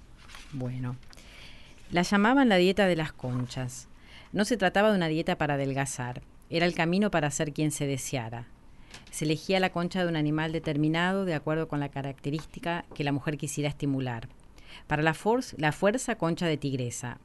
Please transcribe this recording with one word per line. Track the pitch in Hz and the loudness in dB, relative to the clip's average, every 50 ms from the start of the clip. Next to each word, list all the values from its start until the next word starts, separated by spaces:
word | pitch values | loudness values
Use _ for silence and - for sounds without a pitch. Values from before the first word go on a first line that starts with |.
| - - - - - - - - - - | -20 -20 -20 -20 -20 -20 -18 -18 -16 -12
Bueno. | 143 127 127 123 127 127 127 123 123 123 - - - - - - - - - - - - - - - - - - | -10 -8 -8 -6 -6 -6 -6 -8 -8 -10 -12 -18 -20 -20 -20 -20 -20 -20 -18 -18 -18 -20 -20 -20 -20 -20 -8 -2
La | - 175 175 | 0 2 2
llamaban | - 202 202 208 233 262 285 269 226 | 4 4 6 6 6 6 6 6 6
la | 190 | 6
dieta | 180 180 190 185 214 196 | 6 6 6 6 4 4
de | 185 170 | 4 4
las | 160 156 143 - | 2 -2 -4 -6
conchas. | - - 127 123 127 123 - - 131 127 120 - - - - - - - - - - - - | -6 -6 -4 -2 -2 -4 -4 -4 -6 -6 -6 -8 -12 -16 -18 -20 -20 -20 -20 -20 -20 -12 -4
No | - 190 214 | 0 0 0
se | - 247 | 2 2
trataba | 202 190 180 - 196 208 220 | 2 2 2 4 4 4 6
de | 208 | 4
una | 185 165 | 4 2
dieta | 156 156 160 165 190 175 | 2 0 0 0 0 0
para | - 156 147 143 | 0 0 0 0
adelgazar. | 139 139 135 131 135 135 131 - - 123 123 127 127 - - - - - - | 0 0 0 0 -2 -2 -2 -4 -6 -6 -8 -8 -10 -14 -18 -20 -20 -10 -4
Era | - 170 175 | 0 2 2
el | 180 175 | 2 2
camino | - 220 170 180 196 214 196 | 2 2 2 4 2 2 2
para | - 165 147 147 | 2 2 2 0
ser | - - 160 151 143 | 0 -2 -2 -2 0
quien | 160 151 151 | 0 0 0
se | - - 147 | 0 -2 -2
deseara. | 139 139 127 - - 147 123 113 113 117 117 - - - - - - - - - - - - - - | -2 -2 -4 -4 -4 -4 -4 -4 -6 -8 -10 -12 -14 -18 -20 -20 -20 -20 -20 -20 -20 -20 -20 -18 -12
Se | - - 151 | -6 -2 0
elegía | 151 156 156 - - 190 185 | 0 0 0 0 0 2 2
la | 185 180 | 2 2
concha | - 175 175 175 - 185 180 | 0 -2 -2 -2 0 0 0
de | 170 | 2
un | 165 | 2
animal | 156 151 147 151 156 160 160 | 2 2 2 2 0 0 -2
determinado | 160 160 - 160 147 147 151 156 160 165 175 185 190 196 190 | -2 -4 -2 -2 0 2 2 2 2 2 2 2 0 0 0
de | 180 156 | 0 -2
acuerdo | 143 - 156 156 160 160 | -2 -2 -2 -2 -2 -2
con | - 147 147 | -2 -2 -4
la | 139 139 | -4 -4
característica | - 139 139 139 135 - - 143 147 160 - - - - - 170 170 175 - - - | -6 -6 -6 -8 -8 -8 -6 -4 -4 -4 -6 -10 -12 -8 -6 -4 -4 -4 -6 -10 -8
que | - 147 | -4 -2
la | 143 | -2
mujer | 143 139 - 165 151 | -2 -2 -2 -4 -4
quisiera | 143 156 - - 143 143 143 | -4 -6 -6 -4 -4 -4 -4
estimular. | 143 - 147 139 135 131 131 123 117 113 120 - - - - - - - - - - - - | -4 -2 -2 -2 -2 -2 -2 -4 -6 -8 -10 -14 -16 -20 -20 -20 -20 -20 -20 -18 -18 -12 -6
Para | - 147 147 156 | -2 0 2 2
la | 160 156 | 2 0
force-, | - - 208 233 262 262 - - - | 0 2 2 2 2 0 -4 -4 0
la | 156 151 | 0 0
fuerza, | 147 - 196 202 220 262 - 247 226 | 2 4 2 2 2 2 0 -4 -4
concha | - 170 165 165 - 180 | 0 0 0 0 0 0
de | 165 151 | 0 0
tigresa. | 143 - 139 135 131 123 120 - - 123 120 - - | 0 -2 -2 -2 -2 -4 -4 -6 -6 -8 -8 -8 -10